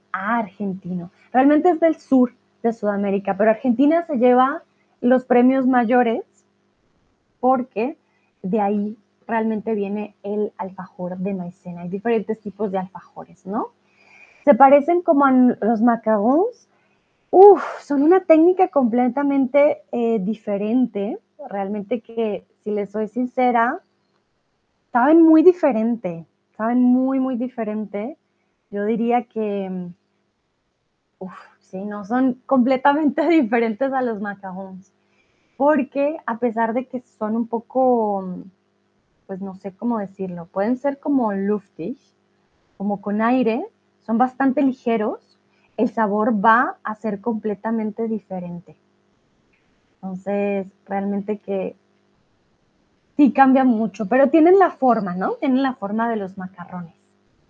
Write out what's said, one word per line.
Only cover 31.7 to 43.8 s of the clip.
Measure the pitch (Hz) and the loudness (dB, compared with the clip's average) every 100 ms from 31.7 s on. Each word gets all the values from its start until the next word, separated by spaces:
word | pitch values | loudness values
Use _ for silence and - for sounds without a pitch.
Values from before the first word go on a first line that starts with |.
| 185 | -12
no, | 208 208 196 | -10 -10 -4
son | 247 262 247 - | 0 0 -2 -2
completamente | 269 240 262 277 285 302 269 302 | 2 2 2 2 2 0 0 2
<laughs> | |
diferentes | 330 226 240 233 214 269 | 2 2 0 -2 -2 -4
a | 269 | -2
los | 254 214 | -4 -4
macarons. | 208 196 196 185 190 190 - _ _ _ _ _ _ - | -8 -10 -12 -12 -14 -16 -20 _ _ _ _ _ _ -2
Porque | 277 302 247 269 285 320 - | 0 2 -2 -4 -4 -4 -8
a | 226 | -4
pesar | 247 226 226 | -4 -2 -2
de | 226 254 | -2 -6
que | 247 | -10
son | - - 214 226 | -14 -10 -6 -4
un | 226 | -4
poco, | 233 - 254 254 247 214 196 190 175 190 _ _ _ _ _ _ _ - | -6 -6 0 2 2 0 -4 -6 -12 -14 _ _ _ _ _ _ _ -16
pues | 190 | -12
no | 196 190 | -12 -12
sé | 196 | -16
cómo | 185 240 233 | -10 -6 -6
decirlo, | 196 - 190 175 165 | -8 -10 -10 -10 -10
pueden | 190 208 254 | -6 -4 -2
ser | 277 277 | -4 -6
como | 302 277 226 | -2 -2 0
luftig, | 196 196 208 - - 170 277 _ _ _ _ _ _ _ - | -2 -2 -4 -6 -12 -12 -12 _ _ _ _ _ _ _ -10
como | 196 202 | -6 -6
con | 202 208 | -4 -2
aire, | 226 262 226 233 403 _ | 0 0 0 -2 -6 _